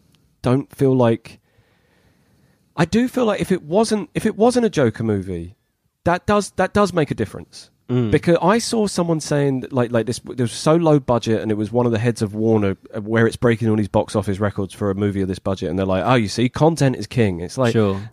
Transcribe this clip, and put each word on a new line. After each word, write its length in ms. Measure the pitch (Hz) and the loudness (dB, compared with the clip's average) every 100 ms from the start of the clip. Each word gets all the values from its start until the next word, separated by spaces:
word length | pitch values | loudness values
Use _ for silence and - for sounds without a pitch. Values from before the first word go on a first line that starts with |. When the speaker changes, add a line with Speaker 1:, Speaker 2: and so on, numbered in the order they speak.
| _ _ _ _ | _ _ _ _
Speaker 1:
don't 340 | 123 131 - | 0 0 -2
feel 200 | - 139 131 | 0 2 4
like, 440 | 117 117 - - _ _ _ _ _ _ _ _ _ _ _ _ _ | 4 2 -4 -20 _ _ _ _ _ _ _ _ _ _ _ _ _
I 120 | - - | -2 0
do 200 | 220 254 | 2 0
feel 200 | - 233 | 0 0
like 160 | 202 | 0
if 100 | 165 | -2
it 100 | 185 | -4
wasn't, 460 | 147 180 226 214 185 | 0 0 2 0 -4
if 100 | - | -4
it 120 | 220 196 | -2 2
wasn't 280 | 226 247 | 2 4
a 60 | 226 | 0
Joker 320 | 160 123 - | 2 0 0
movie, 520 | 113 101 92 90 85 - _ _ _ _ | -2 -2 -4 -8 -10 -16 _ _ _ _
that 200 | - 175 | -2 -2
does, 280 | - 208 196 | 0 0 0
that 200 | - 185 | -2 -2
does 220 | 208 202 | 2 0
make 160 | 175 147 | 0 -2
a 40 | |
difference. 560 | 127 107 - 82 - - _ - | -2 -6 -8 -18 -20 -20 _ -4
Speaker 2:
Mm. 220 | 123 113 | -2 2
Speaker 1:
Because 280 | 139 - 165 | 2 2 2
I 180 | 165 226 | 4 0
saw 280 | - 233 208 | 0 -2 -2
someone 340 | - 170 160 | -2 -2 -2
saying 400 | - 147 143 131 | -2 0 0 -2
that, 120 | - | -4
like, 180 | 131 120 | -2 0
like, 160 | 117 110 | 0 -2
this, 120 | 117 | -6
it 220 | - 120 | -8 -4
was 120 | 120 | -4
so 240 | - - 165 | -2 2 2
low 240 | 165 147 | 4 2
budget, 420 | 127 117 113 107 | 2 -2 0 -2
and 80 | 104 | 0
it 60 | 104 | -2
was 160 | 107 | -2
one 120 | 117 | 0
of 80 | 120 | 0
the 60 | 110 | 0
heads 240 | 120 110 | 0 -2
of 120 | 107 | -4
Warner, 420 | 107 110 110 101 95 - | -2 2 2 2 -2 -8
uh, 60 | 110 | -12
where 260 | 104 113 113 | -2 2 2
it's 100 | - | 2
breaking 320 | 123 113 113 | 0 2 0
all 80 | 107 | 0
these 120 | 104 | 0
box 260 | 107 - | 0 0
office 240 | 110 101 95 | -2 -2 -2
records 340 | 104 - 95 | -2 -4 -8
for 180 | - 101 | -4 -4
a 40 | |
movie 260 | 95 104 98 | -2 -2 -2
of 80 | 95 | -4
this 120 | 95 | -4
budget, 280 | - 92 92 | -4 -4 -4
and 100 | 90 | -2
they're 60 | |
like, 200 | 95 92 90 | 0 0 2
"Oh, 80 | |
you 140 | 127 101 | 0 0
see, 200 | - 123 | 0 -2
content 460 | - 151 165 139 127 | 2 0 2 0 0
is 120 | 101 | -6
king." 320 | - 107 87 | 0 0 0
It's 180 | 87 - | -8 -2
like, 140 | 123 | 0
Speaker 2:
Sure. 280 | 117 104 98 110 | 2 0 0 -8